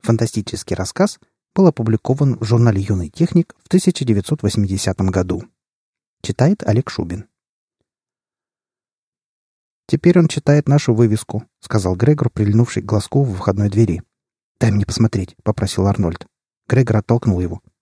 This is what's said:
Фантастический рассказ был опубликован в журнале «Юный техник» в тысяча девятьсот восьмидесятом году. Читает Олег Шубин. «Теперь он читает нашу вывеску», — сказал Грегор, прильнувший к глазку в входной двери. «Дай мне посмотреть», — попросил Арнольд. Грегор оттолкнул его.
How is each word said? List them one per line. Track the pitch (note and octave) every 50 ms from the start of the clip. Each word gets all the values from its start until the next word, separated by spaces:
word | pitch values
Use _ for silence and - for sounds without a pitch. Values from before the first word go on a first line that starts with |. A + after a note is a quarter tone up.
Фантастический | - - A#2 A2+ A#2 A2+ - A2 G2 - - G#2+ - - -
рассказ | - F#2 - - - F#3+ G#3 - _ _ _ _ _ _ _ _
был | - G3
опубликован | F3 - - A#2 A2+ A2 - _ - C3+ C#3 D3 C3+ A#2+ -
в | A2+
журнале | G2+ A#2+ A#2 A#2+ A#2 G#2 F#2+
«Юный | G2 - G#2 F#2 F2 D2+
техник» | _ - E3 - - E3+ E3 _ - _
в | _ _
тысяча | - F#3 - F#3 - - C#3
девятьсот | A#2+ A2 G2+ F#2+ - D3+ -
восьмидесятом | - G2+ - - G2+ F#2 F#2+ G2 - G2 F#2 - F#2+ F#2+
году. | F#2 F#2+ F2 F2+ - - - _ _ _ _ _ _ _ _ _ _ _ _ _ _ _
Читает | - - G#2+ - B2+ D#3+ G3+ - -
Олег | - G#2 A#2 - -
Шубин. | - - - E2+ F2+ G#2 - _ _ _ _ _ _ _ _ _ _ _ _ _ _ _ _ _ _ _ _ _ _ _ _ _ _ _ _ _ _ _ _ _ _ _ _ _ _ _ _ _ _ _ _ _ _ _ _ _ _ _ _
«Теперь | - - D3 - F3 F3 F3+
он | E3 D#3+
читает | - D3 _ - C#3+ D3 C#3+ C#3
нашу | C#3 C#3+ - - A2+
вывеску», — | G#2+ A#2+ A2 G#2+ G#2+ - - - - - _ _ _
сказал | - - - G#2+ F#2 F#2 F#2
Грегор, | F2+ A2 C3+ D3+ D3 C3+ -
прильнувший | _ - G#2+ G#2 G#2 A2 A#2+ - - -
к | F#2
глазку | G2+ A2 G#2 - - - C#3
в | C#3+ B2+ G2
входной | F#2 - G2+ G2 G2+ G#2 G#2
двери. | G2 G#2+ A#2 F#2+ E2 D#2 - _ _ _ _ _ _ _ _ _ _ _
«Дай | - A2
мне | G2+ G2+ G2
посмотреть», — | - - - A2+ A2+ - G2+ F#2 - _ _
попросил | _ G#2+ G#2 - G#2+ G2+ - - F#2+
Арнольд. | G2+ G2 - G2 E2 E2 - - _ _ _ _ _ _ _ _ _
Грегор | - B2+ B2+ A#2 -
оттолкнул | G#2+ - - A#2 A#2+ - A#2 F#2+ F2+
его. | F#2 F2 F2+ - _ _ _ _